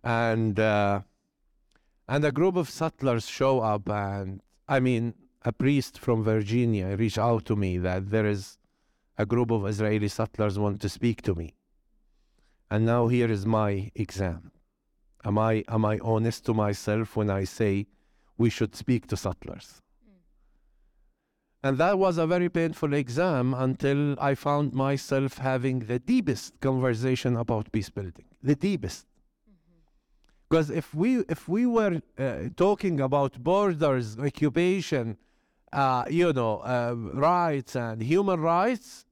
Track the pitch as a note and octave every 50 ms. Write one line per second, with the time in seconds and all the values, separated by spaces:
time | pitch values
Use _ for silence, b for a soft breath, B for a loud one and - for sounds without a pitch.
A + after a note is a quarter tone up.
0 | - A#2+ A#2 A#2 A#2 A#2 A2+ A2+ A2+ A2 G2+ G#2 A2 A2 G#2 G#2 G2+ G2+ G2+ G2
1 | F#2+ _ _ _ _ _ _ _ _ _ _ _ _ _ _ _ _ _ _ _
2 | _ - B2+ C#3+ D3 D3+ C3 C#3 E3+ F#3+ F3+ F3+ D#3+ C3 - - D#3+ D#3+ - _
3 | C3+ C3+ A#2+ A2+ G#2 - - - C3 C3+ C3+ B2+ A2+ A2 G#2+ G#2 G2+ - G#2 G#2
4 | G2+ G2 G2+ G2+ G2 F#2+ G2 F#2+ _ _ _ _ _ - C#3 C3+ B2+ B2+ B2 A#2
5 | A#2 A#2 - _ _ _ _ _ _ B2 A2 _ B2+ C3+ D3 C#3+ - - - -
6 | - - A#2+ A2+ G#2+ A2 A2 A2 G#2 G2+ A2 B2 B2 A#2 A2 G2+ F2+ F#2+ G2+ G2
7 | A2+ A2 - A2+ G#2+ A#2+ A#2 A2 - - A#2 G#2 G2+ F#2 F2+ F2+ F2+ F#2 F2+ F#2+
8 | F#2+ G2 G#2 A2 G#2+ G#2 G#2 G2 F#2 - - _ _ _ _ _ _ _ _ _
9 | _ _ _ - A2 G2+ A#2 A#2+ B2 A2+ A#2 A2 G2 G2 G#2+ G2+ G#2+ G#2+ G#2+ G#2+
10 | G#2 G2+ - - A2+ - - - G#2+ G#2+ F#2+ G#2 G#2 G#2 G2 G#2 - G2+ - -
11 | - A#2+ G#2+ - - - F#2+ E2 E2 E2 _ _ _ _ _ _ _ _ _ _
12 | _ _ _ _ _ _ _ _ _ _ _ _ _ _ G#2+ G#2+ A2 A2+ A#2 A#2+
13 | A#2+ A2+ B2 A#2+ A#2+ A2+ A2 G2+ F#2+ A2 A2+ G#2+ G#2+ G#2 G2+ G2 G2 A2 - -
14 | G#2+ - - F#2+ G2 F2+ E2 E2 E2 - _ _ _ _ _ _ _ _ _ _
15 | _ _ _ _ - G#2+ G2+ G#2+ A2 A2+ A2+ A2 - - A#2 A2 A2 G#2+ G#2+ -
16 | - A2 A2+ A2 A2 A#2 A#2 - _ - A2+ A2 G#2+ G#2 G2+ - - - G#2 A2
17 | A2+ G#2+ - A2 G#2+ G#2 G2 G2 G2 - - - A2+ G#2 G2 G2+ G2+ _ _ _
18 | _ _ _ _ _ _ _ - B2 A#2 - - A#2+ G2 - - - - B2+ A#2
19 | - - G#2+ F#2 - G2 F2 _ - - E2+ - - - - - _ _ _ _
20 | _ A3 G3 F3+ F3 _ _ _ _ _ _ _ _ _ _ _ _ _ _ _
21 | _ _ _ _ _ _ _ _ _ _ _ _ - C#3 C3+ C3 D#3+ F#3 G3+ F#3+
22 | G3 F#3+ E3+ E3 E3 D#3+ F3 F3+ F3+ F3 F3+ F3 E3 E3 D#3+ - - D3 C#3 D3
23 | C#3+ A#2+ A#2 C#3+ F3 F#3 E3 B2+ B2 B2+ C3 B2+ C3 C3 C3 - - C#3 C#3 C#3+
24 | D3 D3 C#3+ - - C#3 C#3 - - C#3+ D3 D3 D3 C3+ A#2+ C3 C3+ C#3 C#3 C#3
25 | - - C#3+ C3+ C#3 C3+ - - C3 C3+ C3 C3 B2 C3+ B2+ B2+ A2+ G#2+ B2 B2
26 | - - B3 B3+ G#3 D3+ B2 G#2+ - - _ _ - C3+ C3 C3 B2+ C3 A#2 A2
27 | A#2+ C3 B2+ - - B2+ B2 A#2 A#2 - A#2 G#2+ G#2 - - A2+ G2 - - G#2
28 | G2 F2+ - - - _ _ _ - C3+ D3 C#3 - G3 G3+ D3 G2 F#2 - -
29 | - _ _ _ _ _ _ _ _ _ _ _ _ _ F3 _ _ _ _ _
30 | _ _ _ _ _ _ _ _ _ _ D3+ E3 D#3 D3 - E3 - - - D3+
31 | F#3 A#3+ C4 A#3+ - - E3+ - - - E3+ A3 B3 B3 A#3 A3+ G#3+ G3+ F3 D#3
32 | - _ _ - C3+ C3 A#2 C#2 E2+ B2+ - - F3 G3 G#3 - - F#3+ E3+ C#3
33 | C3+ C3 C#3 C#3+ C#3 C3+ - B2+ A#2+ D3+ F3+ G3 G#3 G3 F3 D3 D#3+ D3 C3+ B2+
34 | A#2+ G#2+ G#2+ A2+ C#3 C#3+ - - D3+ D3 B2 E3 F3 F3+ F#3+ G3 D#3+ - D#3+ C3+
35 | A#2 A2+ G#2+ - _ _ _ _ _ _ _ _ _ _ - C#3+ C#3 C3 B2+ B2
36 | B2 - C#3+ E3+ F3 F3 D3 C3 A#2+ A2+ G#2+ - - B2 B2+ B2 A#2+ A#2 A#2+ A#2+
37 | A2+ F#2 C#2+ C3 C#3+ D#3+ F3 F3 F3 E3 D3+ C#3 B2 - - B2+ A#2+ A#2 A2 A2
38 | A2 B2 D#3+ F#3+ G3+ G3 F#3 E3 D#3 E3 E3+ F3 F#3+ A#3 C4 G#3 - - - -
39 | - _